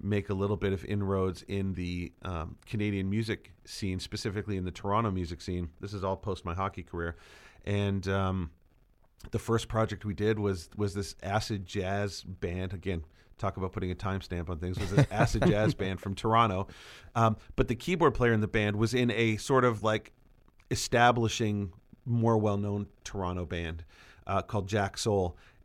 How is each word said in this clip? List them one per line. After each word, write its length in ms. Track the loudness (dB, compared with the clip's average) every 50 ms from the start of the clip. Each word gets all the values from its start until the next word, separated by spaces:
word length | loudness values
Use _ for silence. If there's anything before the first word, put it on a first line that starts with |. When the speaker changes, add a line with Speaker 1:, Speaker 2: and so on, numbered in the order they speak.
Speaker 1:
make 280 | -4 0 0 0 0 0
a 40 | -2
little 220 | 0 0 0 0
bit 160 | 0 0 0
of 140 | 0 -2 -2
inroads 580 | -4 -4 -2 0 0 0 2 2 0 -2 -4 -6
in 300 | -6 -4 -2 -2 -2 -2
the, 400 | -4 -4 -4 -4 -4 -6 -6 -10 _ -10
um, 320 | -8 -6 -6 -6 -8 -10 -14 -12
Canadian 440 | -8 -4 -2 -2 0 0 0 0 0
music 420 | 0 0 0 -2 -4 -6 -8 -12 -20 -20 -18
scene, 340 | -16 -10 -6 -4 -4 -4 -4
specifically 560 | -6 -6 -8 -6 -6 -4 -4 -4 -4 -4 -4
in 80 | -4 -4
the 80 | -6
Toronto 400 | -6 -6 -4 -2 0 0 0 0
music 300 | 0 -2 -2 -4 -6 -8
scene. 280 | -6 -6 -4 -4 -4 -6 -8 -10
This 120 | -12 -10 -8
is 120 | -4 -2
all 100 | -2 -2
post 300 | -4 -4 -6 -6 -6 -6
my 80 | -6 -4
hockey 280 | -2 -2 -4 -4 -6 -10
career. 340 | -10 -8 -6 -6 -6 -6 -10 -14 -20 -20 -20 -20 -20 -20 -10 -4
And, 420 | -2 0 0 2 2 0 0 0 0
um, 440 | 0 2 2 0 0 -2 -4 -6 -8 _ _ _ _ _ _ _ _ _ _ _ _ _ -10 -8
the 80 | -6 -6
first 280 | 0 0 0 0 0 0
project 380 | 0 0 0 0 -2 -4 -6
we 80 | -6 -2
did 260 | 0 2 2 2 2
was, 300 | 2 0 0 -2 -4 -8 -4 -2
was 160 | -2 -2 -2
this 200 | -2 -6 -6 -8 -10
acid 440 | -4 -2 -2 0 0 -2 -4 -6 -6
jazz 580 | -6 -4 -4 -2 -2 -2 -2 -2 -4 -4 -8 -12
band. 500 | -14 -10 -6 -4 -4 -2 -4 -4 -4 -6
Again, 300 | -6 -4 -4 -4 -4 -4 -8 -14 -20 _ _ -10 -6
talk 200 | -4 -4 -4 -2
about 140 | -4 -4
putting 200 | -4 -4 -4 -4
a 40 | -4
timestamp 540 | -4 -4 -4 -4 -4 -4 -6 -6 -6 -4 -4
on 80 | -6 -4
things. 220 | -4 -4 -4 -4
Was 100 | -4 0
this 160 | 4 4 4 4
acid 320 | 4 2 2 2 2 2 4
Speaker 2:
<laughs> 40 | 4
Speaker 1:
jazz 280 | 4 4 2 2 0
band 240 | 0 -2 -4 -4 -4
from 140 | -6 -6 -6
Toronto. 520 | -2 0 4 6 6 6 4 2 0 -4 -6 -10 -16 -20 -20 -20 -20 -18 -4 0
Um, 240 | 4 4 4 4 0 -4 -4 -2
but 120 | 0 0 0
the 80 | 0
keyboard 400 | -2 -2 -2 2 4 6 4 6
player 180 | 6 4 4 4
in 80 | 4
the 60 | 2 2
band 300 | 2 2 2 2 2 2
was 180 | 2 2 2
in 160 | 2 2 2
a 260 | 2 2 2 2 2 0
sort 260 | 0 2 4 6 6
of, 200 | 6 4 2 2
like, 280 | 2 2 2 0 -6 -16 _ _ _ _ _ _ _ _ _ _ -4
establishing, 1000 | -2 -2 0 2 6 8 8 8 8 6 4 0 2 0 0 0 0 0 -2 -4 -8 -12 -20 _ -20 -12 -4
more 360 | 0 2 4 4 6 6 6
well-known 480 | 6 4 2 2 0 0 -2 -2 -4 -6 -10 -14 -14
Toronto 420 | -10 -6 -4 -2 -2 -2 -4 -4
band, 400 | -4 -4 -4 -4 -4 -6 -8 -12 -16 -20 -20 -20 -20 -20 -14 -6
uh, 160 | -2 -2 -2
called 260 | -2 -2 -2 -4 -2 0
Jack 300 | 0 0 0 0 -2 -2
Soul. 400 | 0 2 2 2 2 0 -2 -8 -14 -20 -20 -12 -6